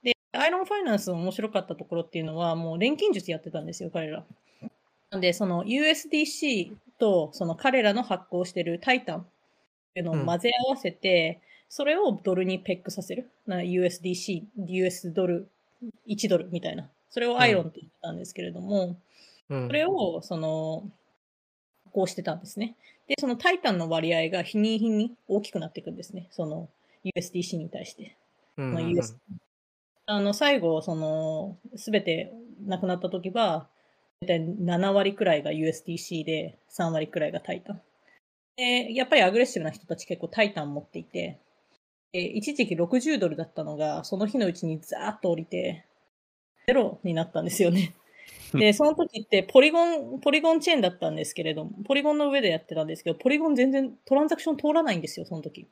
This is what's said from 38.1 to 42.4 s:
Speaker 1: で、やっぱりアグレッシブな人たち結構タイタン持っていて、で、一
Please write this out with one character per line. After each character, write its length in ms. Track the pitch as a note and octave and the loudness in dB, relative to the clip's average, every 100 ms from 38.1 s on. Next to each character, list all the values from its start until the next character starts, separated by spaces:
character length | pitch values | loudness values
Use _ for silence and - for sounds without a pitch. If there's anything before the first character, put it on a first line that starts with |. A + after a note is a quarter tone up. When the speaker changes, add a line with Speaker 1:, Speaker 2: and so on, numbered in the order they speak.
| _ _ _ _ - | _ _ _ _ -4
Speaker 1:
で、 380 | B3 B3 A#3 | 0 0 0
や 120 | A#3 B3+ | -2 4
っ 20 | |
ぱ 80 | D4+ | 8
り 80 | |
ア 80 | F#3 | 8
グ 80 | G#3+ | 6
レ 40 | |
ッ 40 | B3+ | 2
シ 100 | - | 2
ブ 80 | D#3 | -4
な 60 | |
人 160 | - - | -8 -10
た 80 | E3 | -10
ち 100 | - | -8
結 160 | F3 | -8
構 60 | D#3+ | -6
タ 160 | - | 0
イ 100 | G#3 | 0
タ 100 | G3+ | 0
ン 100 | D3 | -8
持 80 | C#3+ | -8
っ 40 | D3 | -10
て 140 | F3 | -16
い 40 | |
て、 360 | E3 F3+ C#3+ C#3 _ _ _ _ _ _ _ | -12 -10 -10 -12 _ _ _ _ _ _ _
で、 120 | F3+ | -6
一 300 | F3+ - | -4 -4